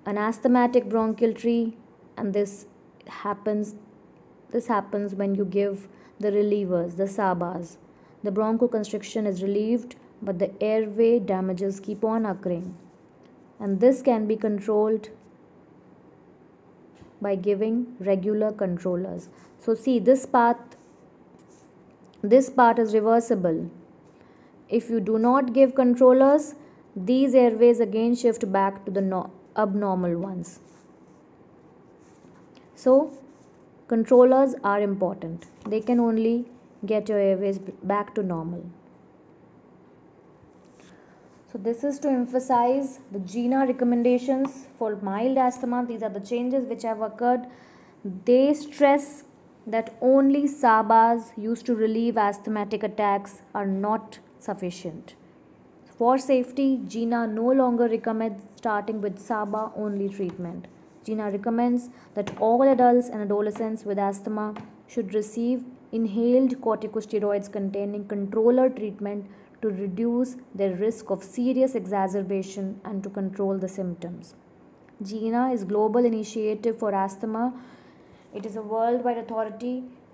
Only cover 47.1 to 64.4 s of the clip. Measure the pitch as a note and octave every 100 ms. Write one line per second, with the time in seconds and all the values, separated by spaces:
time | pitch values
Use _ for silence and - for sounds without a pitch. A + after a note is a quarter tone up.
47.1 | G#3+ A#3+ B3 B3 - - - - _ G3
48.1 | F3+ B3 B3 C#4 D4 - - C#4+ C#4+ C#4+
49.1 | - - - - - - A3+ A3+ - B3+
50.1 | C4+ C4+ C#4+ C#4+ - A#3+ A3 G#3+ A3+ A3+
51.1 | A#3 A3 - G#3+ A#3 - A3 A3 A3 A#3
52.1 | A3+ G3+ G3+ - G#3+ G3+ G#3 G#3+ G#3 G3+
53.1 | G3+ G3+ - - G#3 G3 F#3+ G#3 A3 G#3+
54.1 | - - _ - G3 F3+ F3 F3 D#3+ -
55.1 | - - _ _ - _ - - - A#3
56.1 | C4 C4 C4 B3 C#4 C4+ B3+ F#3+ G#3+ A#3
57.1 | A#3 A3+ G#3+ A#3+ C4+ B3+ A#3 A#3 A3+ A3+
58.1 | A3 A3+ G3 - - A#3 G#3 G3+ A3 G#3
59.1 | F#3+ - A3 G#3 G#3+ A3 G#3+ G#3 G3+ G3
60.1 | G3 F3+ E3+ F3 F3+ - - - - -
61.1 | A3 G#3 G3 A3 A3+ A#3+ B3 B3 - -
62.1 | G#3+ G3+ - A3 A#3+ C4+ B3+ B3 B3 A#3+
63.1 | G#3+ G#3 G#3 G#3+ G#3 A3 A3 G#3 G3+ G3
64.1 | G3 G#3+ G#3+